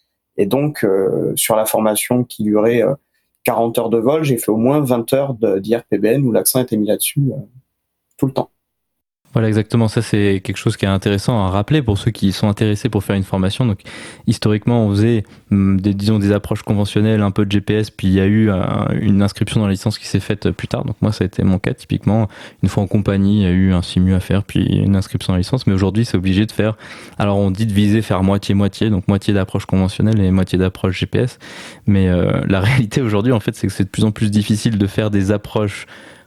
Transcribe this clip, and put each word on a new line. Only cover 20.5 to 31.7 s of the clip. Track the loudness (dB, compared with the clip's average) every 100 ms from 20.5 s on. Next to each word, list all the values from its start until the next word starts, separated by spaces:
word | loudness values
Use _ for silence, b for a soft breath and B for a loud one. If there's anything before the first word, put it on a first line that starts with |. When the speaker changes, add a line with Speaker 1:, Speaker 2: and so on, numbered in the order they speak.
Speaker 2:
plus | -4 -4
tard. | -4 -4
Donc, | -2
moi, | -2
ça | 0
a | -2
été | 0
mon | 0 0
cas, | -2
typiquement. | -6 -4 -4 0 0 0 B B B
Une | -2
fois | 0
en | 0
compagnie, | 0 0 2 2 2
il |
y | 2
a |
eu | 2 2
un | 2
simu | 0 0 2
à | 2
faire, | 0 -2
puis | -2 -2
une | 0 2 2 0
inscription | -2 -6 -2
dans | -2
la |
licence. | 0 -2 0
Mais |
aujourd'hui, | 0 0 0 -2
c'est | -2
obligé | 0 0 0
de |
faire, | 0 -2 -4 B B B B
alors, | 0 2
on | 0
dit | 0 0
de |
viser | 2 2 2
faire | 0 0
moitié-moitié, | 2 0 0 0 0 0 0
donc | 0 0
moitié | 0 0
d'approche | 0 0 -4 -2
conventionnelle | 0 0 0 0 2
et | 2
moitié | 2 2 0
d'approche | 0 -2 -4 -4
G | -2
P | -2
S. | -2 -6 B B B